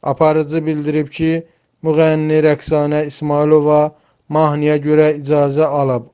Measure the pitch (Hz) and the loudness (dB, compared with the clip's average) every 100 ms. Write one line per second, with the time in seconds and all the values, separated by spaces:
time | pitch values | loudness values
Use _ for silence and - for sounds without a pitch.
0 | 147 135 156 156 147 160 156 151 147 151 | -6 0 2 2 -2 -4 -4 -4 -4 -4
1 | 147 - 160 165 165 _ _ _ 160 156 | -4 -4 -2 -2 -6 _ _ _ -2 2
2 | 160 156 156 156 156 147 - 151 147 151 | 2 2 0 2 2 0 -2 -2 0 -2
3 | 151 - 151 147 151 156 147 151 151 - | -4 -6 -4 0 4 4 4 2 0 -4
4 | _ _ _ 151 156 147 151 151 147 151 | _ _ _ 0 0 0 0 0 0 2
5 | 156 147 139 151 143 139 156 143 139 123 | 2 0 -2 0 0 0 0 0 0 -2
6 | 117 | -6